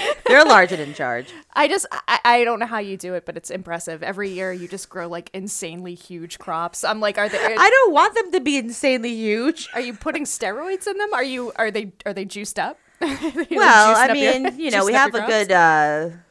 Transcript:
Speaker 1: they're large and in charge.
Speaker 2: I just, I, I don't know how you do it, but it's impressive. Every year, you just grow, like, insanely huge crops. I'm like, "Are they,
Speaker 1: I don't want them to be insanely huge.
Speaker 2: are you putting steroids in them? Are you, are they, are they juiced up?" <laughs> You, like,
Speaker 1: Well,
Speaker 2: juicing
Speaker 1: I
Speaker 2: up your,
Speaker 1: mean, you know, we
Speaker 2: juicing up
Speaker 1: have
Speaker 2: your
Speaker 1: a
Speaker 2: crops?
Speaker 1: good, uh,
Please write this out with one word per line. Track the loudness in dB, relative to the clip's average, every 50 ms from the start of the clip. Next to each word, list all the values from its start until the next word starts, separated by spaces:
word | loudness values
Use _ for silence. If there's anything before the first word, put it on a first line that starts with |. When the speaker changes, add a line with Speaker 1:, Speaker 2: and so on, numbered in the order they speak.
| -4 -4 -4 -2 2
Speaker 1:
they're | 6 8 8 8
large | 10 8 8 6 6 2
and | -4
in | -6 -8 -8
charge. | -6 -4 -4 -4 -6 -8 -10 -16 -20 -16 _ -2
Speaker 2:
I | 0 0 2
just, | 0 -2 -4 -6 -10
I, | -8 -4 -2 -2 0 2
I | 4 4 4 4
don't | 2 0 -2
know | -4
how | -6 -6 -6
you | -6 -8 -10
do | -10 -10 -8 -8
it, | -8 -8
but | -10 -12
it's | -12 -12 -10
impressive. | -12 -10 -10 -8 -10 -10 -8 -10 -10 -10 -8
Every | -8 -8 -6 -6 -8
year, | -6 -6 -6 -6
you | -6 -8 -10
just | -12 -12 -14 -14 -14
grow, | -12 -12 -10
like, | -10 -10 -12 -12 -12 -12
insanely | -12 -10 -10 -10 -10 -10 -10 -12 -12 -14 -14 -14
huge | -16 -16 -16 -16 -14 -14 -14 -16 -14
crops. | -10 -8 -6 -6 -6 -6 -8 -6 -4
I'm | -4 -4 -2
like, | -2 -2 -2 -2
"Are | -2 -2
they, | -2 -2
Speaker 1:
I | -2 0 4 4 6 6
don't | 6 6 6 6 6
want | 4 4 4 2
them | -2 -4 -2 -2
to | -2
be | 0 0 -2
insanely | -2 -2 -6 -6 -2 0 0 0 0 -2 -6 -6
huge. | -4 -2 -2 -2 0 0 -2 -2 -4 -6 -10 -8
Speaker 2:
are | -8 -8
you | -8 -8
putting | -10 -8 -6 -6 -6 -6
steroids | -6 -6 -6 -6 -6 -6 -6 -6 -6 -8 -6 -6
in | -6 -6
them? | -4 -4 -4 -4
Are | -4 -4
you, | -4 -6 -6 -8 -8 -4
are | -4 -4 -2
they, | -2 -4 -8 -8 -12 -12 -10
are | -10 -8
they | -8 -10
juiced | -10 -10 -12 -12 -10 -6 -6
up?" | -6 -6 -6 _ _ _
<laughs> | _ -8 -6
You, | -6
like, | -6 -4 -6 -6 -4 -6 -6 -4
Speaker 1:
Well, | 0 2 6 8 8 8 8 8 6
Speaker 2:
juicing | 6
Speaker 1:
I | 4 4
Speaker 2:
up | 2
your, | 2 2 2 2 2
Speaker 1:
mean, | 0 -4 -4 -4
you | -4 -2
know, | 0 2 2
we | 2 4
Speaker 2:
juicing |
up | 2 2
Speaker 1:
have | 2 2
Speaker 2:
your | -2 -2
Speaker 1:
a |
Speaker 2:
crops? | 0 0 0 2 4
Speaker 1:
good, | 4
uh, | 6 6 6 6 6 4 2 2 0 -4 -6 -8 -12 _ _